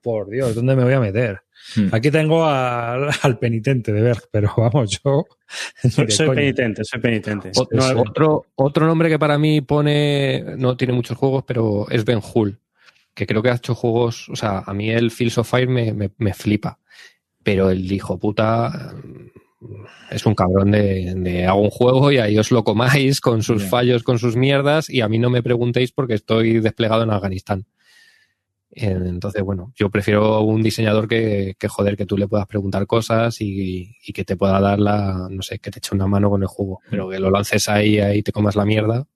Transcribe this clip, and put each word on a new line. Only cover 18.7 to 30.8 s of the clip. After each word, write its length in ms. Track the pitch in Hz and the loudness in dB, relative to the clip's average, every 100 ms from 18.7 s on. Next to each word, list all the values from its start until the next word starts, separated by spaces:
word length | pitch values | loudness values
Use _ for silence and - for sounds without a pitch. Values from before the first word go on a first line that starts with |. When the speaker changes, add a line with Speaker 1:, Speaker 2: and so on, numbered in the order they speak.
| 170 - | -6 -12
Speaker 3:
mm, 800 | - - - 120 - _ _ 117 104 101 - - | -16 -18 -20 -20 -20 _ _ -20 -18 -20 -20 -12
es 120 | 110 | -2
un 100 | 110 104 | 0 2
cabrón 340 | 92 95 98 | 2 4 4
de, 440 | 104 101 95 90 92 | 4 2 0 -4 -4
de 300 | 90 87 92 | -2 0 2
hago 160 | 98 | 4
un 80 | 104 | 2
juego 420 | - 127 131 143 | 2 2 4 4
y 60 | 139 | 4
ahí 200 | 107 107 | 2 2
os 140 | 110 | 2
lo 100 | 123 | 2
comáis 580 | 107 104 127 143 135 139 | 2 2 2 2 2 2
con 220 | 135 113 | 0 0
sus 220 | 107 110 | 0 -2
Speaker 2:
Ya. 40 | 98 | 0
Speaker 3:
fallos, 340 | 120 120 123 | 0 2 0
con 160 | 117 120 | 0 0
sus 160 | 120 113 | 0 0
mierdas, 520 | 135 139 143 151 151 | 2 2 2 0 0
y 120 | 131 | -2
a 80 | 107 | 0
mí 100 | 113 | 0
no 120 | 123 | 2
me 120 | 123 | 0
preguntéis 480 | 117 117 120 120 127 | 0 0 0 0 0
porque 240 | - 127 | -2 -2
estoy 460 | 107 - 113 113 113 | -4 0 2 4 2
desplegado 420 | 110 - 113 113 | 0 -2 0 0
en 80 | 113 | 0
Afganistán. 560 | 104 98 95 - 98 104 _ _ _ _ _ _ _ _ _ _ - | -2 -2 -6 -4 -6 -6 _ _ _ _ _ _ _ _ _ _ -6
Entonces, 640 | 104 92 90 90 101 101 | -4 -2 -4 -6 -6 -4
bueno, 300 | 98 95 90 | -4 -6 -8
yo 140 | - 101 | -4 -2
prefiero 540 | 104 101 104 107 110 | 0 2 2 2 2
un 180 | 110 110 | 2 2
diseñador 460 | 110 110 | 0 0